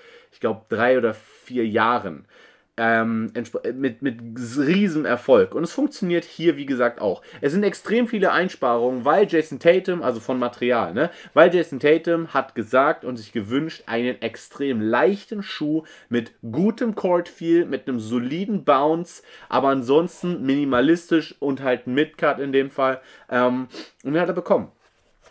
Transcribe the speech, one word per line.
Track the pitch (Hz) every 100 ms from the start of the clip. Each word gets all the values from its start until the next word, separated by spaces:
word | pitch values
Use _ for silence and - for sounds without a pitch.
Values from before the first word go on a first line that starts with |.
| - - _
ich | _
glaub, | 113 101 -
drei | 110 123 131
oder | 113
vier | 107 - - - 123 113
Jahren. | 110 113 120 98 73 - - - _ _ -
Ähm, | 113 113 113 113 110 117
entsp-, | 110 - 110
mit, | 127 135 113
mit | 139 117 117 117 117 135
riesen | 139 190 202 156 110
Erfolg. | 120 - 117 95
Und | 127
es | 170
funktioniert | - 294 - 180 170
hier, | - - 165 143
wie | 139
gesagt, | 123 120 -
auch. | 104 87 - -
Es | 139
sind | 180
extrem | 202 - - 226 233
viele | 214 190
Einsparungen, | 151 185 - 127 120 123 127
weil | 127 180 208
Jason | 165 151 135
Tatum, | 170 175 185 175
also | 127 113
von | - 127
Material, | 120 - 123 117 87
ne, | 101 165 - -
weil | 147 175
Jason | 175 160 127
Tatum | 147 160 170 170 165
hat | 135 - -
gesagt | 104 127 147 165
und | - 120
sich | 110
gewünscht, | 117 101 135 160 - -
einen | 117 123 -
extrem | 113 - - - 139 117
leichten | 110 120 165 202 - 208
Schuh | 196 - 147 156 156 - -
mit | 120 113 _ 117
gutem | 127 202 233 240 -
Court-Feel, | 190 175 175 - 165 170 170
mit | 139 -
einem | 123
soliden | 107 123 127 160 202 196
Bounce, | 147 135 147 165 175 - - - -
aber | 127 139
ansonsten | 135 120 147 175 - 175 175
minimalistisch | 131 139 143 123 139 175 - 165 151 -
und | 139 131
halt | 135 123 127
Mid-Cut | 131 151 - 151 135
in | 139
dem | 135 135
Fall. | - 131 131 - - -
Ähm, | 123 127 127 127 - - _
und | 131
den | 156
hat | 180
er |
bekommen. | 180 175 165 - _ _ _ _ _ _